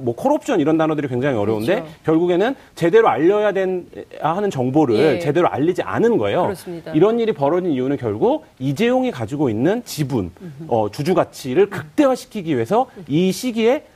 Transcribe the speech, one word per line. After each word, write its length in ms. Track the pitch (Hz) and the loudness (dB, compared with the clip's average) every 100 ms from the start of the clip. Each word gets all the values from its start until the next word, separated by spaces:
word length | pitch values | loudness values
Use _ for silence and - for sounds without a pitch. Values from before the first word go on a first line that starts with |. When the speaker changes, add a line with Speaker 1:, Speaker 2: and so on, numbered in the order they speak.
Speaker 1:
뭐 120 | 131 | -6
콜옵션 460 | - 269 302 - 208 | -2 0 -2 0 0
이런 160 | 143 160 | 2 2
단어들이 320 | 156 151 143 | 0 -2 -4
굉장히 300 | 123 143 113 | -2 -2 0
어려운데, 380 | 101 110 117 214 | 0 0 0 -2
Speaker 2:
그렇죠. 140 | 156 - | -4 -8
Speaker 1:
결국에는 500 | - 160 175 175 226 269 - | 0 2 2 2 0 -4 -12
제대로 340 | - 170 220 214 | -2 4 4 4
알려야 440 | 131 170 208 208 | 4 2 2 2
된-, 340 | 190 185 180 165 101 - - | 0 -2 -4 -8 -16 -16 -6
하는 300 | 151 180 202 | -4 -2 -2
정보를 460 | 135 123 147 135 107 | -2 0 2 4 4
Speaker 2:
예. 220 | 151 - | 4 2
Speaker 1:
제대로 280 | 143 147 143 | 0 2 2
알리지 340 | 101 160 180 | 2 0 0
않은 360 | 92 113 226 190 | -2 0 2 2
거예요. 240 | 101 143 | 0 0
Speaker 2:
그렇습니다. 500 | 160 185 185 170 160 | -2 -4 -10 -12 -2
Speaker 1:
이런 260 | 156 202 233 | 2 4 4
일이 140 | 220 | 0
벌어진 380 | 214 143 180 180 | 0 0 0 0
이유는 260 | 127 131 143 | -2 -2 -2
결국 480 | 120 104 208 302 - - | -2 0 0 0 -6 -6
이재용이 520 | 135 139 233 254 254 | -4 0 0 0 -2
가지고 380 | 131 110 143 139 | -4 -6 -2 -2
있는 340 | 107 151 240 | 0 0 0
지분, 480 | - - 135 127 87 - | -4 -6 -4 -2 -4 -8
Speaker 2:
음. 100 | 180 139 160 | -18 -12 -2
Speaker 1:
어, 220 | 117 104 | 0 0
주주 240 | 127 147 | -2 -2
가치를 560 | 175 131 - 131 139 202 | 0 0 -4 -2 2 2
극대화시키기 840 | 175 151 - 269 254 - 214 165 | 0 -6 0 2 0 -6 -8 -2
위해서 340 | 127 113 220 262 208 156 | -2 0 0 -2 -6 -2
이 240 | 151 185 | 0 0
시기에 520 | 180 254 220 220 294 - | -2 -4 0 0 0 -4